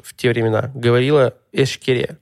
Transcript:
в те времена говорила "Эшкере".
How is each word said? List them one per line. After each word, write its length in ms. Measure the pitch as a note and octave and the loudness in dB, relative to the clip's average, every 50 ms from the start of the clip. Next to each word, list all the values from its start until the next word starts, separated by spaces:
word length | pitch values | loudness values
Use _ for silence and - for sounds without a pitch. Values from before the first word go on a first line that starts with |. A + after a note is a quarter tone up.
| - | -20
в 120 | - - | -20 -8
те 140 | - - B2 | -4 -2 -2
времена 420 | A2+ A#2 A2+ A2 A2 A2 B2 - C3+ | 0 0 0 0 0 -2 -2 -4 -6
говорила 640 | C3 A#2 A#2+ A#2+ B2 B2+ C#3 D3+ C#3+ B2+ A2+ - _ _ _ | -2 0 2 2 2 2 2 2 2 2 2 -2 _ _ _
"Эшкере". 680 | - - C3+ C3 - - - C3+ B2+ A#2+ - - - - | -2 -2 -2 -2 -2 -4 -2 -2 -2 -2 -2 -6 -8 -14